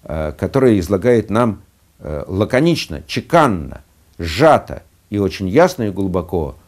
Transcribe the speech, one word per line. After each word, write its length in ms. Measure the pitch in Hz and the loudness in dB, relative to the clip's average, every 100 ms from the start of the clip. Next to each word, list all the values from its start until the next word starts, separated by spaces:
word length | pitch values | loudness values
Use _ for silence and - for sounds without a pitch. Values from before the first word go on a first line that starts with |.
э, 300 | - 78 78 73 | -8 -6 -6 -4
который 420 | 92 135 127 104 | -2 2 4 2
излагает 500 | 82 98 117 120 101 | 2 0 2 0 0
нам, 320 | 107 120 92 _ _ _ _ | 0 0 -2 _ _ _ _
э, 240 | - 76 - | -10 -10 -6
лаконично, 760 | 95 104 123 165 160 - 73 | -2 0 2 2 0 -4 -12
чеканно, 760 | - - - 170 143 90 67 - _ _ _ - | -8 -10 2 4 4 0 -6 -14 _ _ _ -10
сжато 680 | 82 82 156 123 - - _ _ _ | -8 4 4 4 0 -14 _ _ _
и 80 | 101 | -2
очень 320 | 98 - 95 | -2 -2 0
ясно 340 | 117 180 180 | 4 4 2
и 60 | 107 | -4
глубоко 680 | 92 98 90 85 90 71 - | -2 -2 -4 -4 -4 -6 -10